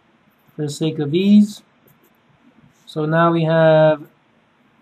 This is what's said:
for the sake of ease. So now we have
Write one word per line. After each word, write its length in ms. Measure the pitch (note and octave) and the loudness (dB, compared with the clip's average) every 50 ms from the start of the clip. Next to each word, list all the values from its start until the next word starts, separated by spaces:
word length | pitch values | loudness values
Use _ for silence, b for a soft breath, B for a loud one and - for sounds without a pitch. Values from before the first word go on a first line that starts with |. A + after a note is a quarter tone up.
| _ _ _ _ _ _ _ _ _ _ _ | _ _ _ _ _ _ _ _ _ _ _
for 60 | - | -10
the 80 | D3+ C#3+ | -10 -10
sake 300 | D3 - E3+ D#3 D3 D3+ | -8 -6 -6 -6 -4 -6
of 120 | D3 C#3 D3+ | -6 -4 -2
ease. 480 | F3+ G3 G3+ G#3 G#3 G#3 - - - _ _ _ _ _ _ _ _ _ _ _ _ _ _ _ _ _ _ _ _ _ _ _ _ _ | -2 2 4 4 4 4 2 -4 -18 _ _ _ _ _ _ _ _ _ _ _ _ _ _ _ _ _ _ _ _ _ _ _ _ _
So 200 | - - D#3 D3+ | -14 -10 -8 -6
now 260 | D3+ D#3+ E3 E3+ E3+ | -2 0 0 0 0
we 140 | E3+ E3 D#3+ | 0 -2 -2
have 600 | D#3 E3 E3 D#3+ D#3+ D#3 D#3 D#3 D#3 D#3 D3 E4 - _ _ _ _ _ _ _ _ _ _ _ _ _ _ | -2 0 2 2 4 4 4 4 2 0 -2 -6 -20 _ _ _ _ _ _ _ _ _ _ _ _ _ _